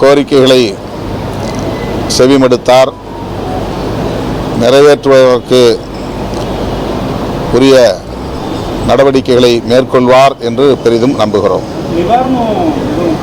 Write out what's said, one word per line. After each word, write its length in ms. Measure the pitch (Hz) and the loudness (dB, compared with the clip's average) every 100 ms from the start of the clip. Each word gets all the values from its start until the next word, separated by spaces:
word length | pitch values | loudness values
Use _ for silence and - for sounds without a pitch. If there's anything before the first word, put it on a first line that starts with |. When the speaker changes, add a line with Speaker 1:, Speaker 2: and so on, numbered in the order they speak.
Speaker 1:
கோரிக்கைகளை 600 | 135 143 131 143 131 131 117 95 - - - - - - - - - - - - - - | 2 2 2 2 4 4 2 -4 -10 -12 -10 -8 -8 -6 -6 -6 -6 -6 -6 -6 -2 2
செவிமடுத்தார், 760 | 131 139 131 120 - 160 165 - - - - - - - - - - - - - - - - - | 4 4 4 2 4 4 2 -2 -12 -12 -10 -8 -8 -6 -6 -6 -6 -6 -6 -6 -6 -6 -4 -2
நிறைவேற்றுவதற்கு 1000 | 117 135 147 139 139 135 127 123 107 127 120 107 - - - - - - - - - - - - - - - - - 120 | 2 4 4 4 4 4 4 2 2 2 4 2 -4 -10 -10 -8 -8 -6 -6 -6 -6 -6 -6 -6 -6 -6 -6 -6 -2 2
உரிய 200 | 135 131 117 90 - - - - - - - - - | 4 6 4 0 -8 -12 -10 -10 -8 -8 -6 -4 0
நடவடிக்கைகளை 600 | 117 139 135 127 123 123 117 110 | 2 2 2 2 2 4 2 2
மேற்கொள்வார் 640 | 123 127 131 123 127 135 131 117 | 0 2 2 4 4 4 2 -4
என்று 180 | 117 143 123 | 0 2 2
பெரிதும் 340 | 117 117 123 143 | 0 2 0 0
நம்புகிறோம். 420 | 107 101 95 92 - - - 170 | 0 0 0 0 -4 -8 -6 -4
Speaker 2:
நிவாரணம் 560 | 185 240 262 254 226 208 160 - | 0 0 0 -2 -2 -2 -2 -2
எதுவும் 340 | - 311 175 160 | -4 -2 -2 -4